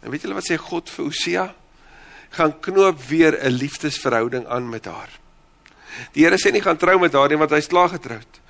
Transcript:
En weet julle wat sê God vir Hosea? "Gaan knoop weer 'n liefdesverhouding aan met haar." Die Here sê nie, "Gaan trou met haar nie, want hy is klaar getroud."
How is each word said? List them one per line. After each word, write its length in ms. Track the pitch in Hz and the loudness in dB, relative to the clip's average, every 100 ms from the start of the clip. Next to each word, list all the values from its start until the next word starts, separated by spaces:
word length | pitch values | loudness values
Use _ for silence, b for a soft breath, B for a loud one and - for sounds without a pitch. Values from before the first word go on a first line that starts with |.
En 120 | 113 | -12
weet 120 | 143 - | -12 -8
julle 120 | 196 | -8
wat 100 | - | -4
sê 100 | 160 | -6
God 280 | - 170 - | -4 -10 -10
vir 160 | - 165 | -10 -8
Hosea? 400 | 151 - 170 190 - _ B B B B B B - | -6 -4 -4 -6 -10 _ B B B B B B 0
"Gaan 240 | 160 151 | 0 0
knoop 400 | - 190 196 156 123 | -2 4 4 2 -4
weer 300 | 160 160 147 | 2 4 4
'n 120 | 135 | -2
liefdesverhouding 960 | 127 143 - 151 147 135 117 117 123 117 | -2 -4 -6 -8 -4 -2 0 0 -4 -6
aan 220 | 123 123 | -6 -6
met 160 | 113 - | -10 -12
haar." 240 | 85 - - _ _ _ _ _ B B B 123 | -14 -16 -20 _ _ _ _ _ B B B -12
Die 100 | - | 2
Here 140 | 165 185 | 4 6
sê 140 | 202 | 2
nie, 100 | 208 | 2
"Gaan 160 | 196 160 | 0 0
trou 220 | 180 185 | 4 4
met 140 | 175 | 4
haar 160 | 139 139 | 4 4
nie, 80 | 151 | 2
want 140 | 151 | 2
hy 60 | 151 | 2
is 100 | 147 | 2
klaar 220 | 180 175 | 2 2
getroud." 520 | 175 123 113 110 _ _ | 0 -12 -14 -16 _ _